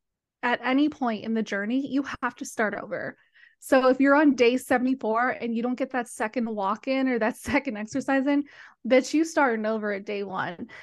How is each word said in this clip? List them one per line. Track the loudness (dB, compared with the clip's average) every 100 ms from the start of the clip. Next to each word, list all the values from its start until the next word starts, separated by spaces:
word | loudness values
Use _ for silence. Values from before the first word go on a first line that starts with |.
| _ _ _ _
at | -2 -2
any | 0 2 2
point | 0 -4 -4
in | -4
the | -4
journey, | -2 -4 -2 -4 -2
you | -4 -4 -6
have | -8 -8
to |
start | -8 -4 -2
over. | -4 -6 -8 -8 -12 _ _ -20 _
So | 2 4 4
if | 4
you're | 6 6
on | 6
day | 6 4 4
seventy-four | 2 0 2 -2 0 0 0 -2
and | -4 -4
you |
don't | -2 -2
get | -4
that | -4 -6
second | -6 -6 -4 -4
walk | -2 -2 -2 -2
in | 0 0
or | 0
that | 0 -2
<laughs> |
second | -2 -2 -2 -6
exercise | -6 -6 0 0 2
in, | 0 -2 -8 -20 _ 2
bitch, | 2 4
you | 2
starting | 0 2 2 2
over | -2 -2 -4
at | -6
day | -6 -6
one. | -6 -6 -6 -8 -14 -16